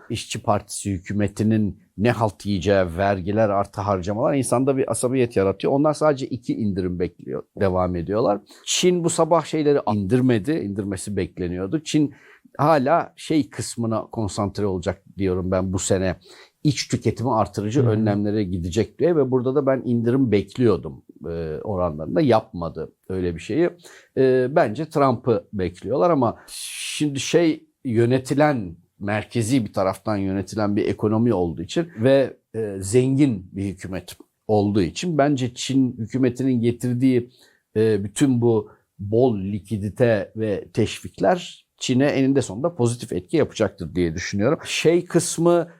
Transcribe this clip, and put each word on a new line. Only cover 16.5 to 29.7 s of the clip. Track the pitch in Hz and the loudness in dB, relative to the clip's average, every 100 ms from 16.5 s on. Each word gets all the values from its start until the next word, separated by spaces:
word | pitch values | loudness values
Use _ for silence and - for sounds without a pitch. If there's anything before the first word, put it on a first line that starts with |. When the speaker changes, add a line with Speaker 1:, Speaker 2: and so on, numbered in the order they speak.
| _ | _
Speaker 1:
İç | 151 - - | 0 0 -2
tüketimi | 120 117 - 120 | -2 -2 -2 0
artırıcı | 110 98 - 104 135 | 0 0 -2 -2 2
Speaker 2:
Hı | 120 | 2
hı. | |
Speaker 1:
önlemlere | 107 107 101 104 107 | 2 2 2 0 0
gidecek | 95 92 90 110 98 - | -2 -4 -2 0 -2 0
diye | 156 160 | 2 2
ve | 131 | 2
burada | 127 123 | 2 2
da | 139 135 | 0 2
ben | 135 | 0
indirim | 127 117 117 135 127 | 0 0 2 2 4
bekliyordum, | 101 95 - 120 87 80 65 _ - 80 | 2 0 2 2 2 -2 -12 _ -14 -8
e, | 85 80 76 | -6 -6 -6
oranlarında. | - 92 87 76 78 170 | -4 -2 -2 -2 -4 0
Yapmadı | 143 110 - 87 82 73 73 _ - | 4 4 2 -8 -8 -8 -12 _ -8
öyle | 92 90 | -4 -4
bir | 82 | -4
şeyi. | - 123 175 175 - - _ - | -4 0 0 -2 -20 -20 _ 0
E, | 131 127 127 165 | 4 4 2 2
bence | 131 110 156 | 2 0 -4
Trump'ı | 151 135 113 123 104 - | 2 2 2 0 -2 -2
bekliyorlar | 101 90 - 131 139 175 | -4 -4 -6 -4 0 2
ama | 151 117 - - | 2 0 -2 -12
şimdi | - - - - - 151 139 | -14 -14 -12 -10 -4 -4 -4
şey | - 170 165 - _ _ | 0 2 2 -2 _ _
yönetilen, | 131 113 117 131 127 139 151 131 90 82 _ - | -2 2 2 2 0 2 2 0 -6 -12 _ -10
merkezi | 101 107 101 120 104 135 | -4 -4 -2 -4 0 0
bir | 101 | 0